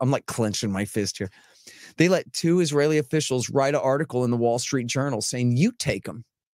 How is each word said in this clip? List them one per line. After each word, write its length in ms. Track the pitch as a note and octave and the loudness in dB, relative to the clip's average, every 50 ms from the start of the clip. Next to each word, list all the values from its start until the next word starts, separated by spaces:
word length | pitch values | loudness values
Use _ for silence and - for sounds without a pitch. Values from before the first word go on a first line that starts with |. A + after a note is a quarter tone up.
I'm, 100 | B2+ C3 | 0 0
like, 140 | C#3 - - | 0 0 -2
clenching 460 | - - - A2+ G#2+ G2 - A#2 G#2 | -6 -4 -2 -2 -2 -2 -2 -4 -2
my 120 | F#2+ G2 G2+ | -2 -2 -4
fist 360 | - - A2 G2+ G2 - - | -2 -2 -4 -4 -4 -4 -8
here. 100 | G2+ F#2 - - - _ _ _ _ - - - - - - | -10 -10 -10 -16 -20 _ _ _ _ -20 -20 -20 -20 -10 0
They 140 | C#3 D#3+ F3+ | 2 4 4
let 240 | F#3 D#3+ - - - | 4 2 0 -4 -6
two 260 | - - E3 F3 F#3 | -2 0 2 4 4
Israeli 380 | E3+ C#3 D3 C#3+ C#3+ D#3 D#3 | 2 2 2 2 2 2 2
officials 520 | D3+ D3 - D#3+ D#3 - - C3 B2+ A2+ - | 0 0 0 -2 -2 0 0 0 -2 -2 0
write 260 | - C#3 C3+ C#3 D3 | 0 2 2 2 0
an 60 | C3 | 0
article 440 | B2 C3 C3+ C#3+ D#3+ - B2 B2 B2 | 2 0 0 0 -2 -2 -2 0 0
in 60 | A#2 | 0
the 60 | A#2+ | 2
Wall 220 | A#2 A#2+ A#2+ A#2 B2 | 2 2 2 0 0
Street 280 | - - C#3+ C3 A#2+ | -2 -2 -2 -2 -2
Journal 340 | A#2+ - C3 C#3 C#3+ B2+ G#2 | -2 -2 -2 -2 0 -2 -2
saying, 340 | - - - B2 B2 B2 A#2+ | -4 -4 -2 0 0 2 4
"You 160 | C3 F3+ A#3+ | 4 2 2
take 380 | - - - C#3 G2+ G2 - - | 0 -2 -4 -4 -4 -4 -6 -10
'em. 160 | D#2+ A2+ - _ _ _ _ _ | -12 -12 -16 _ _ _ _ _